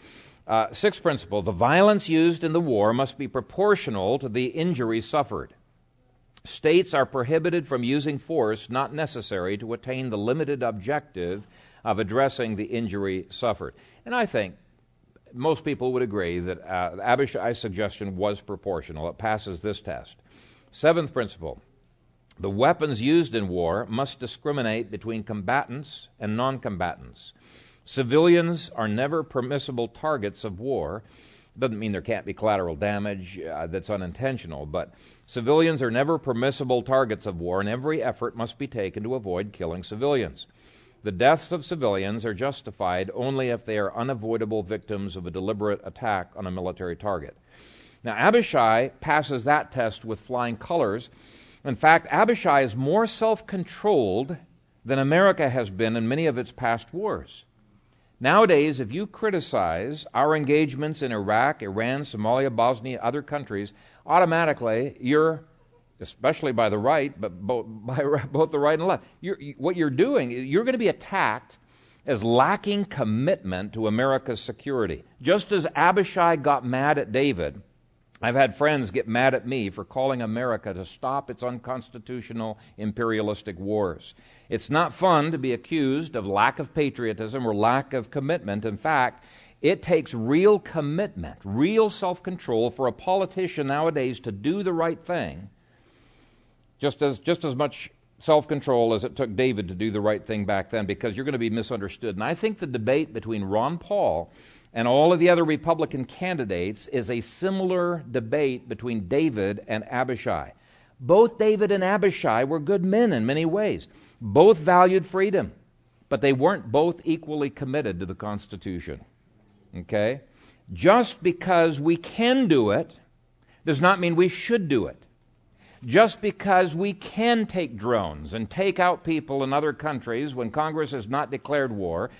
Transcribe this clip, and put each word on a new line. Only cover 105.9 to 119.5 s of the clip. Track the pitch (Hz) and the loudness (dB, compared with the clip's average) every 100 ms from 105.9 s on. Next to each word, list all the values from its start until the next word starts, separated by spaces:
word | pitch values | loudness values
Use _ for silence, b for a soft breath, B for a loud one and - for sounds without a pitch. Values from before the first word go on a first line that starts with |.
| 139 | -4
candidates | 123 - 180 175 113 90 90 107 - | -8 -6 -6 -4 -2 -2 -2 -6 -6
is | 131 107 | -4 -2
a | 120 | -4
similar | 110 - 185 190 185 185 175 170 123 | -6 -6 -4 -2 0 0 0 -2 -4
debate | 123 113 143 143 127 - | -4 -2 0 0 -2 -8
between | 113 123 113 90 | -8 -4 -4 0
David | 135 160 110 98 104 - | 2 2 2 -2 -2 -4
and | 110 107 | -6 -4
Abishai. | 123 127 120 123 85 71 - b b b b | -4 -2 -2 -2 -4 -4 -14 b b b b
Both | 127 185 233 233 | 4 6 6 4
David | 214 214 208 | 2 4 2
and | 196 | 2
Abishai | 185 202 196 - 143 110 | 2 2 2 2 0 2
were | 135 160 | 2 -2
good | 143 202 | 0 0
men | 185 208 233 | 2 4 4
in | 139 | 2
many | 110 147 160 | 2 2 0
ways. | 190 214 95 - b b b | 0 0 -2 -6 b b b
Both | 110 104 185 185 | 2 8 10 8
valued | 156 180 185 190 - | 6 8 8 6 0
freedom, | 185 196 196 107 - _ _ _ _ - | 0 0 0 -2 -8 _ _ _ _ -4
but | 139 | 0
they | 139 | 4
weren't | 131 156 196 113 | 4 4 2 0
both | 135 170 170 | 2 4 2
equally | 151 160 160 151 139 | -2 -2 -2 -4 -4
committed | - 131 147 123 90 | -4 -4 -2 -2 -4
to | 92 | -6
the | |
Constitution. | 95 104 104 - 95 98 90 82 67 - _ _ _ _ | -8 -6 -8 -10 -12 -8 -8 -8 -12 -14 _ _ _ _